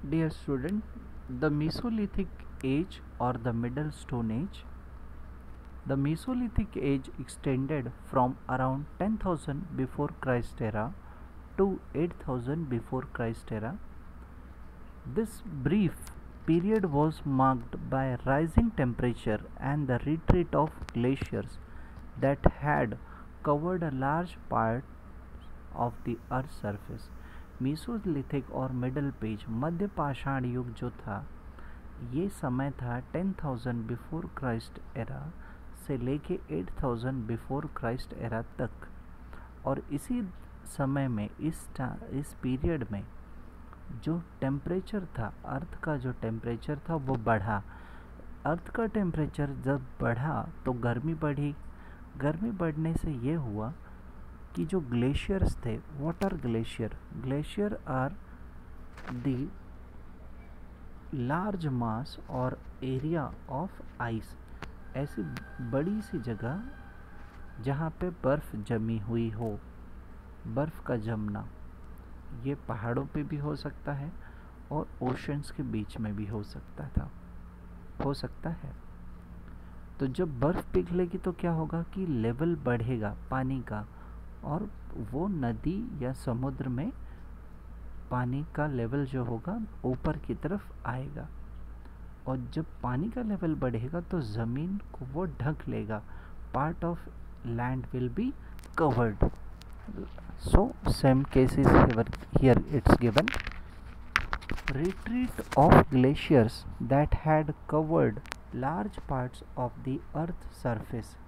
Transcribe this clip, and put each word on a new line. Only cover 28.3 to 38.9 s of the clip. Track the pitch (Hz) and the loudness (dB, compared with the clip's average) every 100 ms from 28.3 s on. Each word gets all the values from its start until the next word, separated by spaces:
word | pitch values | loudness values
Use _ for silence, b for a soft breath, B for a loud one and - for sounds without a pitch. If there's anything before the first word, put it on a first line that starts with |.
| 143 - | -2 -2
और | 135 131 | -2 -2
मिडिल | 127 127 139 143 | 0 0 0 -2
पेज, | - 110 107 - | -2 -4 -4 -4
मध्य | 113 151 170 202 | -2 0 0 -2
पाषाण | - 147 131 143 135 127 | 0 -2 0 0 0 0
युग | 123 123 | -2 -4
जो | 113 120 | -4 -6
था, | - - 101 - - - B B B B - 123 | -6 -6 -6 -6 -12 -14 B B B B -10 -4
ये | 127 196 | -2 -2
समय | - 143 123 139 | -2 -2 0 0
था | - 123 123 | -2 -4 -4
टेन | - 160 190 185 | -4 -2 -2 -2
थाउजेंड | 147 120 123 120 113 | -4 -2 -2 -2 -2
before | 120 - 160 - | -6 -4 -6 -6
Christ | - 131 113 - - - 135 113 | -4 -2 -2 -4 -12 -10 -6 -6
era | 131 143 - B B B - - | -6 -8 -10 B B B -12 -4
से | 135 | -2
लेके | 120 147 - 180 - | 0 -2 -2 -6 -2
एट | 160 180 - | -4 -4 -2
थाउजेंड | 131 117 123 131 110 | 0 0 0 -2 -2
before | 113 - 135 151 | -4 -2 -4 -4
Christ | - 117 123 - | -4 -2 -2 -6
era | - 117 113 117 - | -6 -4 -2 -4 -4
तक। | 123 - - | -4 -4 -12